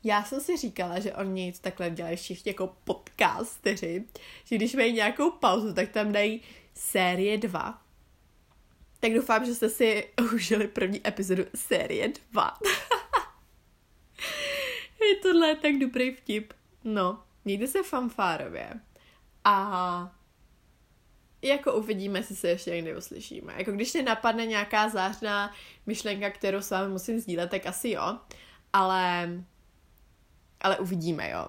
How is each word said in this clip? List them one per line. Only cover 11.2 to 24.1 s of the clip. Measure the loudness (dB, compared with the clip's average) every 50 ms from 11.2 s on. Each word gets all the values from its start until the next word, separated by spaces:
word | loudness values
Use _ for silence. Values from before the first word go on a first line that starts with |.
| 0 0 0 0 0 -2 -4
série | -8 -2 0 0 0 0 0 -2 0 0 -2 -4 -6 -14 _
dva. | 2 2 2 2 -2 -2 0
<laughs> | 0 0 0 2 0 0 0 0 0 0 0 0 -2 -16 -20 _ _ _ _ _ _ _ _ _ _ _ _ _ _ _ -8 -8 -6 -6 -4 -4 -4 -4 -4 -4 -4 -6 -8 -12 -14 -2 4 6 6
Je | 6
tohle | 6 6 6 8 8 8 6 4
tak | 4 2 2 4 4
dobrý | 2 0 2 0 0 0 -2
vtip. | -6 _ -4 -4 -4 -4 -8 -18 _ _ _ _ _ -6
No, | -2 0 2 2 0 0 -4 -14 _ _ _ _
mějte | -4 -2 -2 -2
se | 0 0 -2
fanfárově. | 0 0 -2 -2 -2 -2 -2 0 0 0 0 -2 -4 -8 -8 -10 -10 -10 -12 -14 -16 _ _ -20 _ -20 _ _ _ _ _ _ _
A | 6 6 6 4 0 0 0 0 0 -2 -4 -6 -10 -14 _ _ _ _ _ _ _ _ _ _ _ _ _ _ _ _ _ _ _ _ _ _ _ _ _
jako | 0 0 0 2 2 0 0
uvidíme, | 0 0 -2 -4 -2 -2 -2 -2 -4
jestli | -4 -6 -8
se | -2 0 0
ještě | 0 0 -2 -4
někdy | -4 -4 -4 -6 -8
uslyšíme. | -10 -12 -12 -14 -14 -14 -14 -14 -14 -12 -12 -8
Jako | -6 -4 -4
když | -2 -2 -4 -2
mě | 0 0
napadne | 2 2